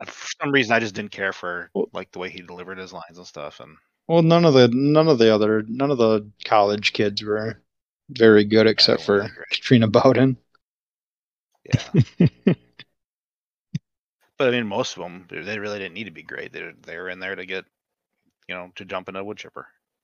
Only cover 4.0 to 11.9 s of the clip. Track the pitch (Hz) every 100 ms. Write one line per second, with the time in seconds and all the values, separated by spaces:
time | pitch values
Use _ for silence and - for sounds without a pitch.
4 | - 165 165 170 170 131 120 120 143 151
5 | 160 135 113 107 107 110 107 120 139 135
6 | 113 110 104 _ - 113 101 104 101 -
7 | 107 101 107 107 110 107 _ _ _ _
8 | - 135 113 107 104 110 110 104 - 117
9 | - 101 104 - - - - 127 110 117
10 | 135 120 131 127 _ _ _ _ _ _
11 | _ _ _ _ _ _ - - -